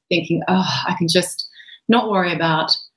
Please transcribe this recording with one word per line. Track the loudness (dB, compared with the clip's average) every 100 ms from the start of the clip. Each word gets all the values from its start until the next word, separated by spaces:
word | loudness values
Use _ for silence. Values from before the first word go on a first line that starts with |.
| -4
thinking, | -2 0 -2 2
"Oh, | 0 0 -2 -4
I | -2
can | 2
just | 2 0 -6 -12 -16 -20 -14 0
not | 0 2
worry | 0 0
about | 0 0 0 0 -2 -4